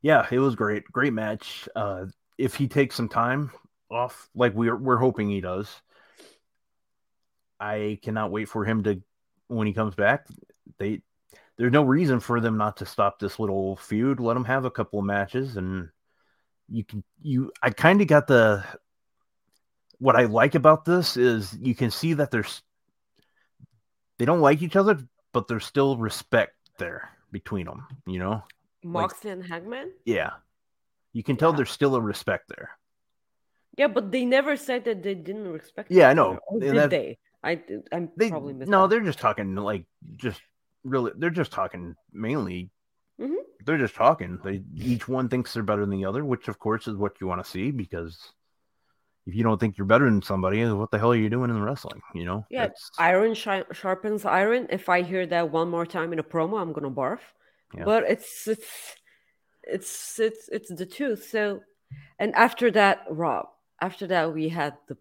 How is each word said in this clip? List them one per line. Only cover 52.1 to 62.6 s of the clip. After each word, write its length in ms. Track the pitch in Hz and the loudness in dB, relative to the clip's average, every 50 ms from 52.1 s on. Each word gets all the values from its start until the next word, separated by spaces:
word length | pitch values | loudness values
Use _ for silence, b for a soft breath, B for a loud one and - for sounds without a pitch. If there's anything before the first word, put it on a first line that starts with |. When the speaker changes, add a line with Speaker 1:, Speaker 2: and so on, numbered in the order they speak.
| - | -10
Speaker 1:
you 120 | 85 85 | -8 -6
know? 200 | 87 92 107 107 _ | -6 -6 -6 -8 _
Speaker 2:
Yeah, 180 | - 254 226 | -6 -4 -4
Speaker 1:
That's 240 | - - - - - - - | -4 -6 -12 -20 -18 -2 2
Speaker 2:
iron 340 | 170 170 185 190 214 226 226 | 2 4 4 4 2 2 0
shi-, 300 | 214 - 220 196 190 - - - | -4 -4 -4 -4 -4 -6 -10 -14
sharpens 500 | - - 190 190 185 - 214 214 208 208 | -8 -4 -4 -4 -4 -4 -6 -6 -4 -2
iron. 420 | - - 185 196 214 233 254 240 - | 0 2 2 2 2 0 -2 -2 -4
If 180 | - 190 - - | -6 -6 0 0
I 120 | 180 180 | 0 0
hear 240 | 180 170 185 185 185 | 0 -2 -2 -4 -2
that 220 | 156 175 170 170 151 | 0 0 -2 -2 0
one 180 | 147 165 165 175 | 0 -2 0 0
more 160 | 175 170 170 | -2 -4 -4
time 280 | 165 - 180 160 170 170 | -4 -4 -6 -4 -4 -4
in 60 | 160 | -6
a 40 | 151 | -6
promo, 380 | - - 165 160 175 214 214 | -4 -4 -2 -2 -2 -2 -4
I'm 120 | 180 165 151 | -6 -6 -8
gonna 180 | - 147 139 | -6 -8 -6
barf. 280 | 127 139 131 131 220 247 - - _ _ _ _ _ _ _ _ - | -4 -4 -4 -4 -4 -6 -10 -20 _ _ _ _ _ _ _ _ -14
Speaker 1:
Yeah. 80 | - 170 | -6 -2
Speaker 2:
But 180 | 208 220 226 226 | 0 2 2 2
it's, 440 | - 226 233 - - - - - | 0 -2 -2 -4 -16 -16 -12 -6
it's, 480 | 214 220 214 - - - - - - - _ _ _ _ _ _ _ _ _ _ _ _ _ - | -6 -6 -6 -8 -18 -18 -18 -18 -20 -20 _ _ _ _ _ _ _ _ _ _ _ _ _ -10
it's, 560 | - - 190 185 - - - - - - - | -8 -8 -8 -8 -10 -14 -14 -14 -14 -4 -2
it's, 280 | 226 220 220 - - - | -2 -2 -4 -8 -14 -10
it's 200 | - 220 214 - 180 | -10 -10 -10 -10 -12
the 100 | 160 180 | -12 -12
truth. 420 | 175 - - 285 269 220 202 - - | -12 -8 -6 -4 -4 -4 -6 -8 -6
So, 320 | - 220 208 208 202 - - _ _ _ _ B B B B B B - | -4 -2 -2 -2 -4 -8 -12 _ _ _ _ B B B B B B -4
and 140 | - 214 - | -4 0 6
after 340 | - 226 247 - - | 6 4 4 4 0